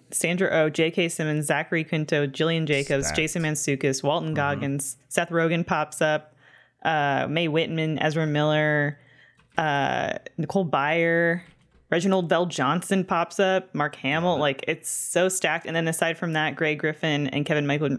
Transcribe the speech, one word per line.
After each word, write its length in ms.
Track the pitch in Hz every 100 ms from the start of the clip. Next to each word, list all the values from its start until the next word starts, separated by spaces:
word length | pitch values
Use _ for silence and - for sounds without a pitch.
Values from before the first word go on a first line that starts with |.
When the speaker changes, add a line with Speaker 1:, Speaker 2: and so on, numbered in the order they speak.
| -
Speaker 1:
Sandra 380 | - 165 175 185
Oh, 200 | 165 156
J 220 | 151 165
K 180 | 165 170
Simmons, 380 | - 156 151 147
Zachary 360 | 147 156 170
Quinto, 420 | 156 165 151 151 143
Jillian 400 | 135 160 165 156
Jacobs, 420 | 139 139 143 135
Speaker 2:
Stacked. 100 | 151
Speaker 1:
Jason 260 | 156 180
Mantzoukas, 580 | 156 151 - 135 139 135
Walton 280 | 143 160 160
Speaker 3:
Mm-hmm. 60 | 156
Speaker 1:
Goggins, 600 | 143 143 139 139 139 - -
Seth 200 | - 170
Rogen 360 | 170 165 170 170
pops 340 | 170 151 -
up, 320 | 156 151 151 _ - - _ _
uh, 440 | - 156 143 135 131
Mae 200 | 151 170
Whitman, 500 | 156 165 160 160 156
Ezra 260 | 156 156 160
Miller, 720 | 147 151 151 151 151 147 147 - - - _ _ -
uh, 560 | 160 143 135 127 - - - -
Nicole 280 | 156 202 180
Byer, 760 | 139 143 165 170 170 170 175 - _ _ _ -
Reginald 380 | 165 185 190 170
VelJohnson 760 | 170 180 151 131 165 - 196 185
pops 320 | 175 170 -
up, 340 | 190 190 185
Mark 220 | 151 147 -
Hamill. 380 | 135 151 175 160
Speaker 3:
Yeah. 60 |
Speaker 1:
Like, 220 | 147 135 -
it's 220 | 156 -
so 380 | - - 175 185
stacked. 380 | 185 165 160 -
And 100 | 165
then 120 | 165
aside 300 | 165 170 165
from 160 | 175
that, 220 | 156 151 143
Greg 240 | 160 151
Griffin 480 | 151 156 160 147 143
and 180 | - 143
Kevin 200 | 151 143
Michael, 320 | 147 151